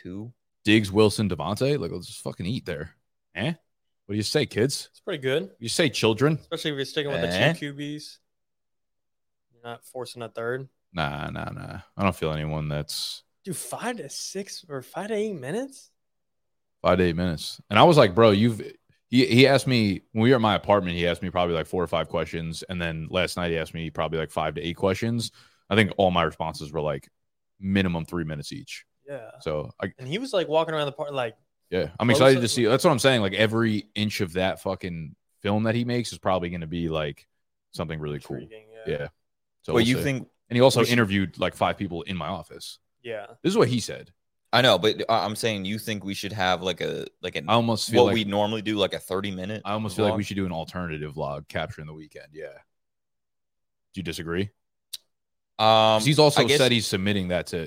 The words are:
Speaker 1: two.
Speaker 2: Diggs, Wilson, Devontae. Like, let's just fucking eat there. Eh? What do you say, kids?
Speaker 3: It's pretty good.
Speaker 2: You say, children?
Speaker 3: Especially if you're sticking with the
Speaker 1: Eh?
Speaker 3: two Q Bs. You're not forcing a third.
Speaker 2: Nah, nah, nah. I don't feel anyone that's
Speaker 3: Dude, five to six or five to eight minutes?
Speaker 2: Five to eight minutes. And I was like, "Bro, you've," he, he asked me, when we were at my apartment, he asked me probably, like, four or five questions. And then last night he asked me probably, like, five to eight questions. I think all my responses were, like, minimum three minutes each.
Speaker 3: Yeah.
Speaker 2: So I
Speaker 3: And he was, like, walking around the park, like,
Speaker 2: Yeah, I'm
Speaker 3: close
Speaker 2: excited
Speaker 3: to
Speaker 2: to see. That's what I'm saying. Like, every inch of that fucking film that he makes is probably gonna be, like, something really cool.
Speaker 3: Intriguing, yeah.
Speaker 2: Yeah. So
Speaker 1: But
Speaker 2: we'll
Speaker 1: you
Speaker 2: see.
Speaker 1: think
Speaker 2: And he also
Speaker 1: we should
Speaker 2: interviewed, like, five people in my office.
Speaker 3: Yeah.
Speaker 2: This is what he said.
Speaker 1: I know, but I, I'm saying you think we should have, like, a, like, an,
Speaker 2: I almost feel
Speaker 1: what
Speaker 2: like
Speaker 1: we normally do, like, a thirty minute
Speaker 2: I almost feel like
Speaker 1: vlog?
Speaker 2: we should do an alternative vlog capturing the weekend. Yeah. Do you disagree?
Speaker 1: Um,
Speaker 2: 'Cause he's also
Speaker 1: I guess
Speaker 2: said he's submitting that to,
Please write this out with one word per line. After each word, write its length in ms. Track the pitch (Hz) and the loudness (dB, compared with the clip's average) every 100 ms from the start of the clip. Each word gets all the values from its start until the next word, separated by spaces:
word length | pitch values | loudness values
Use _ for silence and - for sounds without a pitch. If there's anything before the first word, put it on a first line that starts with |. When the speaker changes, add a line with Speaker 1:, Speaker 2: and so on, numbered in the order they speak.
Speaker 1:
two. 300 | 90 98 120 - _ _ | -14 -14 -14 -18 _ _
Speaker 2:
Diggs, 280 | 107 110 101 | 4 4 4
Wilson, 360 | 98 107 - 104 | 4 4 4 -2
Devontae. 500 | 78 78 104 135 143 | -2 -4 -2 0 -2
Like, 120 | 87 | -4
let's 160 | 90 90 | -8 -12
just 140 | - | -12
fucking 240 | 135 131 87 | -12 -8 -6
eat 180 | 131 - | -6 -6
there. 280 | 76 87 _ _ _ _ | -8 -10 _ _ _ _
Eh? 180 | 85 139 165 _ _ _ _ - | -6 -6 -6 _ _ _ _ -6
What 80 | |
do 20 | 104 | -4
you 60 | |
say, 240 | 101 151 131 | -2 -2 0
kids? 420 | - 135 - - | 0 0 -2 -12
Speaker 3:
It's 80 | _ | _
pretty 220 | - 160 | -10 -6
good. 280 | 131 147 196 - | -2 -2 -4 -10
Speaker 2:
You 100 | 117 | -4
say, 200 | - 135 | 0 0
children? 500 | - 110 110 143 156 | 2 2 4 2 0
Speaker 3:
Especially 300 | - 165 160 | -6 -8 -6
if 40 | 139 | -6
you're 80 | |
sticking 280 | 135 156 143 | -6 -6 -4
with 80 | 85 | -2
the 60 | 85 | -2
Speaker 1:
Eh? 240 | 92 139 | 2 2
Speaker 3:
two 60 | 165 | 0
Q 160 | 147 | -6
Bs. 440 | 143 147 151 - - _ _ _ _ _ _ _ _ _ _ _ _ _ | -10 -10 -10 -14 -20 _ _ _ _ _ _ _ _ _ _ _ _ _
You're 100 | 120 | _
not 220 | 120 117 | -14 -14
forcing 380 | - 127 117 120 | -14 -12 -12 -12
a 60 | 110 | -12
third. 400 | - 117 131 135 _ _ | -6 -6 -6 -8 _ _
Speaker 2:
Nah, 380 | 82 73 73 78 | -4 -4 -4 -8
nah, 200 | 82 82 | -8 -10
nah. 300 | - 92 98 - - | -10 -12 -14 -12 -2
I 60 | |
don't 120 | 95 - | 0 0
feel 160 | 80 | -2
anyone 360 | 78 76 78 76 | -2 -4 -4 -4
that's 540 | 73 76 - - - _ _ | -4 -6 -8 -8 -12 _ _
Speaker 3:
Dude, 120 | 196 165 | -12 -10
five 400 | - 135 226 233 | -10 -8 -6 -8
to 120 | 139 | -10
six 560 | - - 190 202 - - | -12 -10 -10 -12 -14 -12
or 140 | 139 | -12
five 260 | - 170 208 | -10 -10 -6
to 60 | |
eight 180 | 214 214 | -4 -4
minutes? 560 | 175 127 208 269 - - _ _ _ _ _ _ _ _ _ | -6 -6 -6 -8 -12 -20 _ _ _ _ _ _ _ _ _
Speaker 2:
Five 160 | 87 92 | 2 4
to 60 | |
eight 120 | 90 82 | 2 0
minutes. 440 | 90 76 - - - | -2 -4 -8 -14 2
And 80 | 104 | 6
I 40 | |
was 120 | 160 156 | 8 8
like, 180 | 107 | 6
"Bro, 180 | 87 113 | 6 6
you've," 280 | 101 117 104 - - _ _ - | 6 2 0 -10 -18 _ _ 0
he, 180 | 123 - | 2 6
he 200 | 117 131 | 8 8
asked 180 | 135 135 | 6 2
me, 360 | 123 104 87 - | 2 2 0 -4
when 100 | 110 | 2
we 80 | 117 | 4
were 60 | 131 | 6
at 40 | |
my 140 | 110 | 4
apartment, 420 | 90 - 101 90 85 | 2 4 2 2 0
he 100 | 87 | 0
asked 140 | 82 | 0
me 80 | 90 | -2
probably, 240 | 87 87 | 0 0
like, 120 | 82 76 | 0 -2
four 160 | 92 | -4
or 40 | 85 | -2
five 200 | 82 78 | -2 -2
questions. 540 | 82 80 85 82 80 | -4 -4 -6 -8 -10
And 160 | - 90 | -8 -6
then 280 | 85 80 78 | -6 -6 -4
last 260 | 92 85 - | -2 -2 -2
night 140 | 87 | -2
he 80 | 82 | -2
asked 160 | 78 | -4
me 160 | 82 82 | -8 -8
probably, 280 | - 78 82 | -4 -4 -4
like, 120 | 78 | -4
five 240 | 82 78 76 | -4 -4 -4
to 40 | |
eight 160 | 82 85 | -8 -2
questions. 560 | 95 95 113 117 110 - _ _ - | -2 0 -2 -4 -6 -12 _ _ 0
I 40 | |
think 180 | 101 104 - | 2 2 2
all 140 | 95 | 2
my 100 | 87 | 2
responses 480 | 80 - 80 76 76 | 0 -2 -8 -8 -8
were, 80 | 78 | -4
like, 280 | 76 71 - _ _ _ _ _ | -4 -4 -10 _ _ _ _ _
minimum 460 | 95 98 92 85 | -2 0 0 -2
three 200 | 78 87 | -4 -6
minutes 280 | 78 73 - | -6 -8 -10
each. 320 | - - - - _ 139 | -14 -14 -18 -20 _ -16
Speaker 3:
Yeah. 220 | 135 110 - | -14 -16 -10
Speaker 2:
So 300 | - 76 113 - | -4 -4 -6 -8
I 100 | 190 - | -10 -10
Speaker 3:
And 80 | 127 | -8
he 120 | 196 | -8
was, 140 | 269 | -2
like, 140 | 196 143 | -2 0
walking 260 | 156 160 | 0 0
around 120 | 156 143 | -2 -4
the 60 | |
park, 180 | 139 147 | -6 -6
like, 220 | 139 117 - _ _ _ | -4 -6 -8 _ _ _
Speaker 2:
Yeah, 180 | 90 80 - | -2 -2 0
I'm 80 | 120 | 4
Speaker 3:
close 100 | 117 | 8
Speaker 2:
excited 160 | 135 131 | 8 8
Speaker 3:
to 40 | |
Speaker 2:
to 60 | 117 | 4
see. 160 | 123 110 | 2 2
That's 180 | 131 | 4
what 60 | 175 | 4
I'm 60 | 123 | 4
saying. 220 | 135 123 | 4 4
Like, 100 | 95 | 2
every 540 | 95 110 113 113 107 - 104 | 2 2 4 2 0 -4 -4
inch 240 | 104 - | -2 -2
of 140 | 90 | -4
that 280 | 90 92 78 | 0 0 -2
fucking 540 | 98 92 92 82 76 - _ _ | -6 -6 -6 -8 -12 -16 _ _
film 240 | 101 107 | -2 0
that 100 | 110 | 2
he 100 | 117 | 0
makes 280 | 120 123 113 | -2 -2 -4
is 60 | 87 | -4
probably 300 | 101 92 87 | -2 0 -2
gonna 160 | 87 80 | -6 -6
be, 200 | 85 82 | -4 -2
like, 380 | 78 76 73 _ _ _ _ _ | -2 -4 -8 _ _ _ _ _
something 260 | - 80 78 | -10 -8 -6
really 220 | 76 73 | -8 -8
cool. 160 | - 69 | -10 -12
Speaker 3:
Intriguing, 300 | - - - - - | -12 -20 -20 -12 -8
yeah. 120 | 73 | -6
Speaker 2:
Yeah. 80 | 71 _ _ _ _ _ | -8 _ _ _ _ _
So 100 | - | -2
Speaker 1:
But 20 | |
Speaker 2:
we'll 120 | 78 117 | 2 2
Speaker 1:
you 100 | 131 | 2
Speaker 2:
see. 60 | |
Speaker 1:
think 240 | 147 131 - _ - | -2 -4 -8 _ -2
Speaker 2:
And 80 | 120 | 6
he 40 | |
also 200 | 131 123 | 6 6
Speaker 1:
we 60 | 113 | 4
should 60 | |
Speaker 2:
interviewed, 460 | 120 101 98 90 - | 4 4 2 0 -2
like, 160 | 90 - | -4 0
five 200 | 92 85 | 0 0
people 260 | 98 85 | -6 -6
in 140 | 76 90 | -8 -8
my 120 | 78 | -6
office. 500 | 95 - - - - _ _ | -8 -12 -16 -18 -18 _ _
Speaker 3:
Yeah. 240 | 120 110 101 117 | -12 -12 -14 -6
Speaker 2:
This 80 | 170 | 0
is 60 | 214 | 2
what 100 | 131 | 2
he 120 | 120 | 2
said. 320 | - 65 67 _ _ _ _ | -4 -10 -16 _ _ _ _
Speaker 1:
I 80 | 120 | 4
know, 180 | 127 92 | 6 6
but 240 | 107 98 - | 4 2 0
I, 160 | 110 | 0
I'm 100 | 95 | 0
saying 300 | 107 120 104 | -2 -2 -2
you 140 | 95 110 | -4 -6
think 240 | 113 104 | -6 -6
we 100 | 95 | -6
should 180 | 98 98 | -8 -6
have, 300 | 107 92 87 | -2 0 0
like, 180 | 92 82 | -2 -4
a, 260 | 78 73 - _ | -4 -6 -10 _
like, 140 | 90 | -10
an, 140 | 82 76 | -6 2
Speaker 2:
I 60 | |
almost 360 | 117 117 110 - | 2 2 0 2
feel 140 | 120 | 6
Speaker 1:
what 60 | 113 | 6
Speaker 2:
like 40 | |
Speaker 1:
we 80 | 113 | 4
normally 380 | 101 101 104 110 | 0 0 0 -2
do, 140 | 101 107 | -2 0
like, 160 | 92 | 0
a 40 | 80 | -2
thirty 320 | - 95 101 | -6 -4 -4
minute 300 | 92 92 107 | -6 -8 -8
Speaker 2:
I 80 | 98 | -6
almost 240 | 107 107 92 | -4 -4 0
feel 80 | |
like 100 | 104 | 0
Speaker 1:
vlog? 40 | 107 | 0
Speaker 2:
we 40 | |
should 140 | 98 98 | -4 -4
do 100 | 92 | -4
an 60 | |
alternative 640 | 82 - 90 87 78 76 | -6 -8 -8 -8 -8 -8
vlog 340 | 73 71 71 - | -8 -8 -8 -8
capturing 400 | 87 80 - 76 | -8 -8 -10 -16
the 60 | |
weekend. 340 | 78 76 - 73 | -16 -20 -20 -20
Yeah. 200 | 78 73 69 _ _ _ _ _ _ _ _ _ _ _ _ _ | -16 -16 -16 _ _ _ _ _ _ _ _ _ _ _ _ _
Do 60 | 98 | -10
you 40 | |
disagree? 460 | 85 82 82 87 101 _ _ _ _ - _ _ _ _ _ - | -8 -8 -4 -4 -4 _ _ _ _ -20 _ _ _ _ _ 2
Speaker 1:
Um, 400 | 110 110 110 110 | 6 6 6 4
Speaker 2:
'Cause 60 | |
he's 140 | 120 147 | 4 6
also 220 | 147 - | 6 6
Speaker 1:
I 20 | |
guess 140 | 120 139 | 4 4
Speaker 2:
said 120 | 127 | 4
he's 160 | 117 - | 2 0
submitting 420 | 98 98 101 90 | 0 0 0 0
that 200 | 87 - | -2 -2
to, 180 | 87 | -6